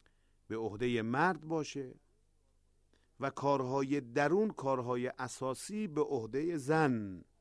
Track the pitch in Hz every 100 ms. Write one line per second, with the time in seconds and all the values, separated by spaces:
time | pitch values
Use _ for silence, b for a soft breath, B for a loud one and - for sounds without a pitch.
0 | _ _ _ _ _ 110 113 104 123 120
1 | 113 127 170 165 156 160 147 139 127 -
2 | _ _ _ _ _ _ _ _ _ _
3 | _ _ 135 - 139 139 127 135 135 143
4 | 120 120 143 180 214 - 135 131 120 123
5 | 123 - 123 - 131 127 - 208 214 147
6 | 147 139 110 127 165 165 127 156 147 120
7 | 101 90 - _